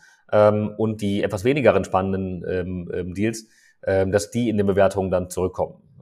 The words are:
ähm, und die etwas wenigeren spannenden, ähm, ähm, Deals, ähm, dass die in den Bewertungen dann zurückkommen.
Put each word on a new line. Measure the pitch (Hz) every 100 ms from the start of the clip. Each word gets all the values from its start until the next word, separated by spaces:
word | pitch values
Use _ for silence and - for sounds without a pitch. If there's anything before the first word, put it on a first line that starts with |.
| _ _ -
ähm, | 107 104 104 104 -
und | 110 107
die | 101 101
etwas | 95 104
wenigeren | 110 147 113 95
spannenden, | 92 95 95 95 95 90 82
ähm, | 90 90 92 85
ähm, | 90 87
Deals, | 90 110 113 - _ _ _
ähm, | - 95 95
dass | 98 -
die | 117 120
in | 104
den | 101
Bewertungen | 95 95 98 95
dann | 90 90
zurückkommen. | - 92 - 78 - _ -